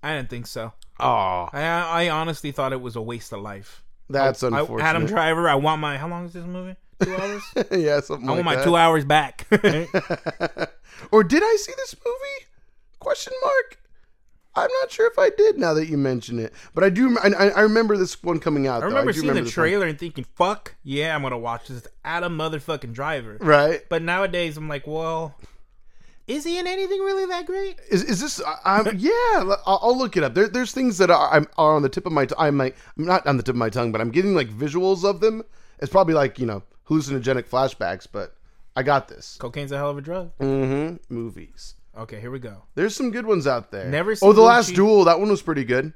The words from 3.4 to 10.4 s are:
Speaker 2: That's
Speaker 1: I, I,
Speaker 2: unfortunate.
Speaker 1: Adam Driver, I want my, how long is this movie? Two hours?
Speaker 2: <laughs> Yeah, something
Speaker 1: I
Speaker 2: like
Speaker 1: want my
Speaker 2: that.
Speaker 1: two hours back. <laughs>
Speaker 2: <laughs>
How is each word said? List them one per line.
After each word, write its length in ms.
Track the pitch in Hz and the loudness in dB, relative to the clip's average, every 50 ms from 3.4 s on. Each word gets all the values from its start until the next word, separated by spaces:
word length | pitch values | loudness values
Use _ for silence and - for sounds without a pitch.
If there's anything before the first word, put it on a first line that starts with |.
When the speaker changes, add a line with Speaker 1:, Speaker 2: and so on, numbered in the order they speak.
| 101 107 101 98 104 - - - - - - _ - | -12 -14 -14 -16 -18 -20 -20 -20 -20 -20 -20 _ -16
Speaker 2:
That's 360 | - 139 139 135 135 131 - 127 | -4 0 2 2 2 0 0 -2
Speaker 1:
I, 60 | 123 | -2
I, 100 | 117 139 | 0 0
Speaker 2:
unfortunate. 280 | 151 147 117 113 151 | -2 -2 -4 -2 0
Speaker 1:
Adam 180 | 160 160 165 160 | 0 0 0 0
Driver, 420 | 143 208 - 160 160 160 165 170 165 | 0 0 0 0 0 0 2 2 2
I 60 | 143 | 2
want 260 | 139 143 156 156 151 | 2 2 0 0 0
my, 160 | 156 147 143 | -2 -6 -6
how 100 | 135 147 | -6 -8
long 180 | 170 175 175 175 | -8 -10 -10 -12
is 80 | 170 170 | -12 -14
this 120 | 175 170 | -14 -12
movie? 300 | 175 180 180 180 185 185 - _ - _ - 190 | -12 -12 -12 -12 -14 -16 -18 _ -20 _ -4 -2
Two 120 | 180 185 | -2 -2
hours? 260 | 185 190 202 208 202 196 - - | -6 -6 -6 -8 -10 -12 -8 -6
Speaker 2:
<laughs> 140 | 277 226 - | -6 -4 -2
Yeah, 280 | - 185 160 147 147 143 | -2 -2 0 0 0 -2
something 280 | 139 - 151 139 120 131 | -2 -4 -10 -8 -4 -4
Speaker 1:
I 40 | 147 | -2
Speaker 2:
like 40 | |
Speaker 1:
want 80 | 165 175 | -2 0
my 100 | 165 147 | 0 0
Speaker 2:
that. 60 | 131 139 | 2 2
Speaker 1:
two 100 | 170 170 | 2 4
hours 280 | 170 165 165 160 160 139 | 6 4 4 4 2 2
back. 420 | 139 151 151 147 131 - - - - | 2 2 2 2 0 -10 -16 -2 0
<laughs> 0 | |
Speaker 2:
<laughs> 1160 | 220 202 - 202 - 202 170 - - 190 - - 175 - - 165 - - | 0 4 4 2 2 2 -4 -2 -4 -4 -2 -2 -8 -6 -6 -10 -6 -6